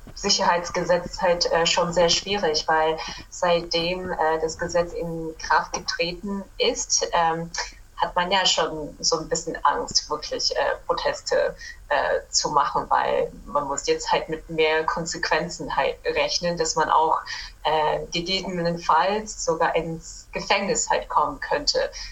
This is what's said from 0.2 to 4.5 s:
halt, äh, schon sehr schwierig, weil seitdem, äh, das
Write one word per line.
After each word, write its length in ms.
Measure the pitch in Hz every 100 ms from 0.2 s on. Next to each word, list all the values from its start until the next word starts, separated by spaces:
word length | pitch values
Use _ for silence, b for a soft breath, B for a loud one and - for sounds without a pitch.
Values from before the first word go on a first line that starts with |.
| 202 202 185 175 175 185 160 175 175 -
halt, 300 | 170 175 -
äh, 160 | 170 170
schon 260 | - 170
sehr 180 | 170 170
schwierig, 580 | 170 - 202 175 151 -
weil 280 | 160 156 160 B B B
seitdem, 840 | - 180 170 170 170 165 185 185
äh, 260 | 170 156 160
das 160 | 160